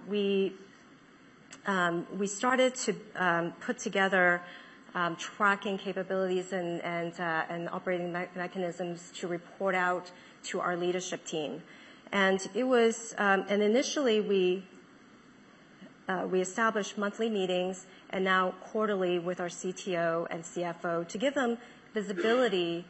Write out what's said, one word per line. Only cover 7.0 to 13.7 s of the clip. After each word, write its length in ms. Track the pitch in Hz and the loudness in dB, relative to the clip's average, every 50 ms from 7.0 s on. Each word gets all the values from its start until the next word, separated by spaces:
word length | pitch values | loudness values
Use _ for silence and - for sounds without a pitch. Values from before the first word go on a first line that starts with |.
| 170 170 170 185 | -4 -6 -6 -4
uh, 240 | 180 170 160 160 - - | -4 -2 0 -2 -2 -2
and 200 | 170 170 170 170 | -4 -6 -6 -6
operating 440 | - 185 - 190 180 175 175 175 170 | -6 -6 -4 -2 -2 -2 -2 -4 -4
me-, 140 | 175 180 180 - | -4 -6 -6 -6
mechanisms 800 | 185 175 180 - 190 180 175 170 - 185 175 175 170 175 - - | -8 -8 -6 -4 -4 -4 -4 -4 -4 -6 -6 -6 -8 -12 -14 -12
to 100 | - - | -8 -6
report 480 | 175 175 170 170 - - - 196 196 185 | -6 -6 -6 -8 -10 -8 -4 -2 0 2
out 360 | 185 180 180 180 180 180 - - - - - - - - | 2 2 2 0 0 -4 -8 -14 -20 -20 -20 -20 -16 -12
to 160 | - - 180 | -8 -6 -2
our 160 | - 175 180 | -2 -2 0
leadership 480 | 175 175 180 175 180 175 - 170 160 - | 0 0 0 0 -2 -2 -4 -6 -8 -8
team. 380 | - - 160 151 - - 165 175 - - - - - - - - - - | -6 -4 -4 -4 -4 -6 -10 -12 -16 -20 -20 -20 -20 -20 -20 -10 -2 2
And 280 | 202 196 190 190 190 - - - | 4 6 6 6 4 0 -2 -2
it 100 | 214 254 | -2 2
was, 500 | 262 262 240 233 226 226 - - - - - | 4 6 6 6 6 4 0 -4 -10 -4 0
um, 260 | 208 202 196 196 - - | 4 4 4 4 4 2
and 140 | 208 202 208 | 2 2 4
initially 580 | 208 | 4